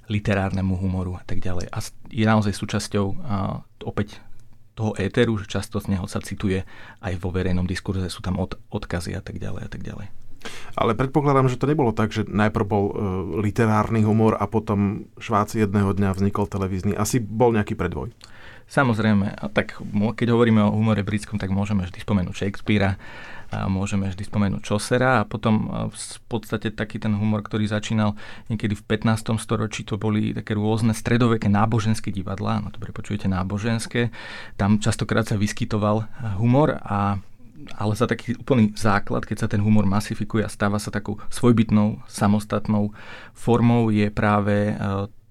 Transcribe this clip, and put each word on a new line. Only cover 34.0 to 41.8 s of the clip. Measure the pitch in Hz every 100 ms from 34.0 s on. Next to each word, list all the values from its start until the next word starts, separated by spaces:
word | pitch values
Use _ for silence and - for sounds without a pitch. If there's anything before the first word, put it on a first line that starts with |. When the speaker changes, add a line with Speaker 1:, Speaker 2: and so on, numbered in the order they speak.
| 117 - - - - -
Speaker 1:
Tam | 101 107
častokrát | 110 - 107 110 107
sa | 107
vyskytoval, | 101 - 110 110 104 110 110
a, | - 110 95
humor | 117 131 151 -
a, | - 101 101 98 - - - - 147 -
ale | 104
za | 101 117
taký | 113 -
úplný | 117 - 127 107
základ, | 107 110 101 - 123 -
keď | 107 110
sa |
ten | 107
humor | 104 107 98
masifikuje | 101 - 110 104 110
a | 104
stáva | - 104 104
sa | 104
takou | 104 104 104 -
svojbytnou, | - 120 113 110 107